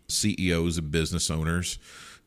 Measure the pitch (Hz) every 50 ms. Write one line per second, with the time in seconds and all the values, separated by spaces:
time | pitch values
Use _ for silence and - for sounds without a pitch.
0 | - - - - - 107 - - 92 90 85 82 82 87 80 85 80 73 76 82
1 | 80 78 87 82 - - 80 80 78 80 85 90 90 - - - - - - -
2 | - - - - _